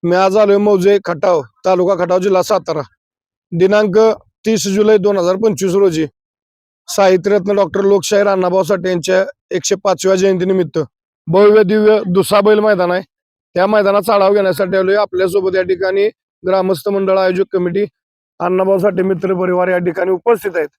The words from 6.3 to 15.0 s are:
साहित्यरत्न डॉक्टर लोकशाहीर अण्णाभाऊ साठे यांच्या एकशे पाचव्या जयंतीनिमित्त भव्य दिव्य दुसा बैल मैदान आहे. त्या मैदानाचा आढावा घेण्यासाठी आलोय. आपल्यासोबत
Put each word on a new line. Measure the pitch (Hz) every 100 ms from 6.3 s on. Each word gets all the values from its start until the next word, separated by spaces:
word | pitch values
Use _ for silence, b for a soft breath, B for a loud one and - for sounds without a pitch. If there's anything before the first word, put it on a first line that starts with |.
| _ _ _ _ _ -
साहित्यरत्न | - 196 185 180 202 185 202
डॉक्टर | 190 190
लोकशाहीर | 196 196 - 208 202
अण्णाभाऊ | 190 185 190
साठे | 160 196 180
यांच्या | 180 160 185 196 - _
एकशे | 180 - 196
पाचव्या | 202 180 190 190
जयंतीनिमित्त | 196 185 185 190 165 160 147 _ _ _ -
भव्य | 170 208 214
दिव्य | 196 214 214 214 190
दुसा | 180 185 208
बैल | 208 214
मैदान | 214 196 180
आहे. | 180 190 _ _ _ _ 175
त्या | 196
मैदानाचा | 214 196 202 180
आढावा | 208 196
घेण्यासाठी | 208 190 165 190 190
आलोय. | 185
आपल्यासोबत | 202